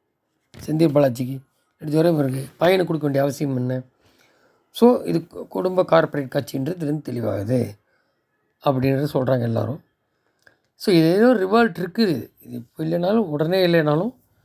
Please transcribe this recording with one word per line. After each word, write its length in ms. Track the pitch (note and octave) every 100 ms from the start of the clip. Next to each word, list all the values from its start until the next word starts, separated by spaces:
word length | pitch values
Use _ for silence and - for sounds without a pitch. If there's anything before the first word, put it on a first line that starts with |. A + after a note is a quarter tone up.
| _ _ _ _ _ - -
செந்தில் 260 | D#3 E3
பாலாஜிக்கு. 480 | C#3+ C#3 A#2+ B2+ C3+ _ _ _ _
எடுத்து 180 | D#3 D3+
வர 140 | E3+
இவருக்கு 280 | D#3+ C#3 C3
பையனுக்கு 480 | C3 _ E3 F#3+ E3+
கொடுக்க 120 | D#3+
வேண்டிய 240 | D3 C3+
அவசியம் 340 | C#3+ C3+ D3 C3
என்ன? 260 | B2 B2+ B2 _ _ _ _ _ _ _ _
So, 320 | - A#3 B3
இது 160 | E3 E3
கு-, 300 | E3 E3+ E3
குடும்ப 360 | F#3+ F#3 F#3
கார்ப்பரேட் 480 | F3+ E3 D#3 C#3+ C3+
கட்சின்றது 420 | C#3+ - C#3+ C3+
இதுலேருந்து 280 | F3+ D3 D3+ C#3+
தெளிவாகுது 680 | A#2+ A2 G2 G2+ B2+ G#2+ - _ _ _ _ _ _ _ _
அப்படின்றது 420 | - C3 C3+ C3+ D3
சொல்றாங்க 300 | C#3+ B2+ B2+
எல்லாரும். 400 | A#2 A2+ A2 D3 _ _ _ _ _ _ _ _ _
So, 200 | _ -
இது 180 | F3 D#3+
ஏதோ 220 | F#3 A#3+
ரிவால்ட் 420 | A#3+ F#3 A3 A#3 E3+
இருக்குது. 520 | F3+ G3+ A3 C3+ - _
இது 180 | A#2+ B2
இப்போ 260 | A#2 -
இல்லைனாலும், 440 | D#3+ E3+ F3+ A3 F#3+
உடனே 380 | D3 D#3 F#3+ F3+
இல்லைனாலும், 480 | E3+ D3+ D3 G#3 - _ _